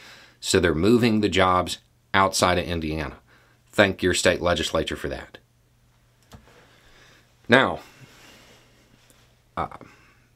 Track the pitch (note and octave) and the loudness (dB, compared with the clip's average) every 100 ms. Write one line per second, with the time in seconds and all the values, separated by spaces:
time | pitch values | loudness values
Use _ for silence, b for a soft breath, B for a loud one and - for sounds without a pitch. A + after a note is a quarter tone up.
0 | B B B B - F#2 E2+ D2+ G2 A#2+ | B B B B 0 2 2 2 2 4
1 | A#2+ G#2+ G#2 F2 F#2 F2+ E2+ - _ _ | 4 2 0 2 2 2 -2 -8 _ _
2 | - G2 F#2+ - F#2 F2+ D#2+ E2+ D#2 D#2 | -4 0 0 2 0 0 -2 -6 -6 -8
3 | C#2 - _ b b b b - G2 F#2 | -8 -12 _ b b b b 0 0 2
4 | F#2 E2 - F2 F2 D#2+ D#2 E2 D2 D2+ | -2 2 0 0 -2 -2 -2 -4 -4 -8
5 | C#2+ B1+ - - _ _ _ _ _ _ | -10 -10 -14 -20 _ _ _ _ _ _
6 | _ _ _ b b b b b b b | _ _ _ b b b b b b b
7 | b b b b - B2+ G#2 E2 b b | b b b b 2 2 4 -2 b b
8 | b b b b b b b b b b | b b b b b b b b b b
9 | b b b b _ - - - - b | b b b b _ -10 -10 -12 -20 b
10 | b b b | b b b